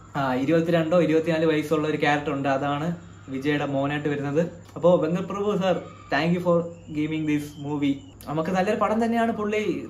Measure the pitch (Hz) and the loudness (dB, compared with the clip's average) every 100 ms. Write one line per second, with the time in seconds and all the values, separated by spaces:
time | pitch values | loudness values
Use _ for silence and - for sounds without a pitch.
0 | - 147 135 127 135 165 165 170 160 180 | -10 -4 -2 0 2 2 4 2 4 4
1 | 156 160 165 160 160 151 151 156 151 147 | 4 2 2 0 2 2 0 0 0 0
2 | 151 147 151 139 139 135 143 143 165 175 | 2 2 0 -2 0 0 0 -2 -4 -6
3 | - - - 135 143 147 143 135 139 147 | -10 -20 -10 -4 0 0 0 0 0 -2
4 | 151 143 143 143 170 - - 147 165 175 | -2 -2 -2 0 0 -4 -14 2 4 4
5 | 156 180 180 196 202 185 190 170 - - | 4 0 -4 -2 0 2 2 0 -4 -16
6 | - 143 165 175 180 170 170 - - 151 | -4 -2 2 0 2 2 0 -8 -10 -4
7 | 151 156 151 147 147 - 143 147 143 139 | -2 -2 0 0 -2 -8 -6 0 0 0
8 | - - - 151 160 185 190 226 202 214 | -6 -18 -6 -4 0 0 0 2 2 2
9 | 233 233 233 220 208 214 208 143 - | 2 2 0 0 -2 -2 -2 -4 -2